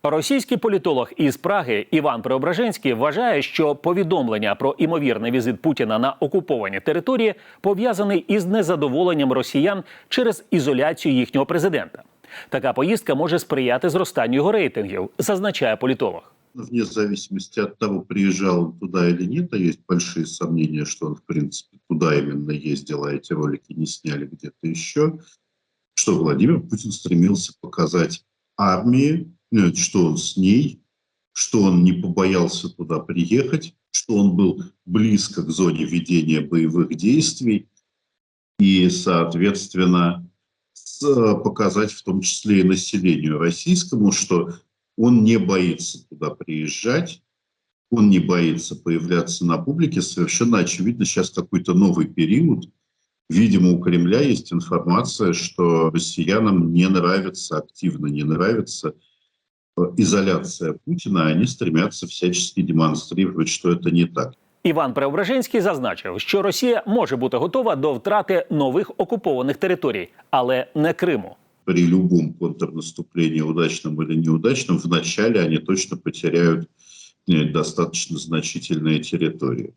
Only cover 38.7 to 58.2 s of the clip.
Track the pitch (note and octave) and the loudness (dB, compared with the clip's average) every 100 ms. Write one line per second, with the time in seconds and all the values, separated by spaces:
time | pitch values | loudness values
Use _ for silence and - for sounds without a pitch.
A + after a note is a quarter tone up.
38.7 | F#2+ F2+ - - E2+ E2 E2+ G2+ G2+ - | 6 4 2 0 0 0 2 0 0 -6
39.7 | F#2 F2+ F2+ F2 F2 - _ _ _ _ | 0 2 4 2 -2 -10 _ _ _ _
40.7 | - - - C#3+ C3 A2+ F#2 G2+ F#2+ G2+ | -20 -20 -6 0 4 4 2 -2 0 0
41.7 | F#2+ G#2+ - - F#2+ F#2 - G#2+ G2+ F#2 | 0 -2 -4 -4 -2 -2 -4 2 4 4
42.7 | F#2 - G2+ F2+ D2+ D2+ D2+ E2+ E2+ E3 | 2 0 -2 0 0 0 0 0 0 0
43.7 | F3+ - A#2 G2+ F2 - F2+ E2+ - _ | 0 0 2 2 2 0 0 -2 -8 _
44.7 | _ _ - A2+ A#2+ G#2+ A2+ F#2 F#2+ F2+ | _ _ 0 4 6 6 4 2 2 0
45.7 | - - - _ D2 D2+ - - D#2 D#2 | -2 -8 -12 _ -10 -8 -8 -8 -6 -6
46.7 | - A2 C#3 F3 - _ _ _ _ _ | -4 -2 -2 -2 -10 _ _ _ _ _
47.7 | _ _ A#2 G#2 F#2+ E2+ F2 E2 E2 - | _ _ 4 6 6 4 2 2 0 -6
48.7 | C#2 - E2 E2+ F2 - - F2 E2 - | -8 -2 -2 0 0 -2 -4 -2 -2 -2
49.7 | D#2 D#3+ - F2 - E2+ - A#2 A2+ F2 | 0 0 0 -4 -2 -2 0 2 2 0
50.7 | - F#2+ A#2+ G2+ - F2+ - F2 F2+ - | -2 -2 -2 -2 0 -2 -4 -4 -4 2
51.7 | F2+ G2 E2+ D2+ - D#2+ A2+ E3 B2 - | 4 4 2 -2 0 2 4 2 0 -4
52.7 | _ _ _ _ _ _ E2 A2 F#2+ F2+ | _ _ _ _ _ _ 2 4 6 4
53.7 | F2 F2+ F2 F2 A2 C#3+ G#2+ - F2 - | 4 2 2 4 2 2 0 -2 -6 -2
54.7 | - E3+ - - - G2 E2+ - - F2 | -2 2 0 0 0 0 0 -4 0 2
55.7 | E2 D#2+ E2 - - D#2+ G2+ A2 F#2+ E2 | 4 2 0 -4 -4 0 0 2 2 2
56.7 | E2+ F#2 F#2+ F2 G2 F#2+ - - D#2 - | 2 4 2 2 0 -2 -8 -8 -8 -8
57.7 | - F#2 D2 D2 C#2+ | -6 -6 -4 -6 -4